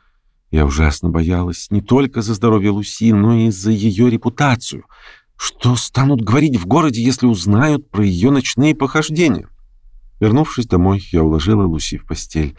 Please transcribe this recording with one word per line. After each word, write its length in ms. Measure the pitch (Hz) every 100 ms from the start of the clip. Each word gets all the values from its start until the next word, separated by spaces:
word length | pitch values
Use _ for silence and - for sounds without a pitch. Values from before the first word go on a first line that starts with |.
| _ _ _ _ -
Я 140 | 78
ужасно 440 | 73 69 78 71 85
боялась 580 | 82 82 90 87 82 -
не 120 | 104
только 400 | - 123 139 120
за 120 | 104
здоровье 360 | 107 117 110 101
Луси, 420 | 101 101 - 113
но 220 | 104 107
и 160 | 117 113
за 200 | 92 104
ее 380 | 110 110 95 123
репутацию. 760 | 113 120 - 143 120 - 65 - _ - - _ -
Что 400 | - - 123 123
станут 460 | - - 135 139
говорить 340 | 104 131 151 120
в 100 | 87
городе, 360 | 143 156 113
если 240 | 120 131 123
узнают 640 | 107 92 104 151 147 -
про 140 | 98
ее 260 | 101 87 120
ночные 440 | 139 127 - 147
похождения? 760 | 151 135 156 156 156 170 107 - - - _ - - - -
Вернувшись 480 | 107 123 156 - 117
домой, 400 | 90 92 98 -
я 100 | 85
уложила 440 | 80 78 82 107 95
Луси 320 | 78 - 76
в 80 | -
постель. 500 | 80 - 78 73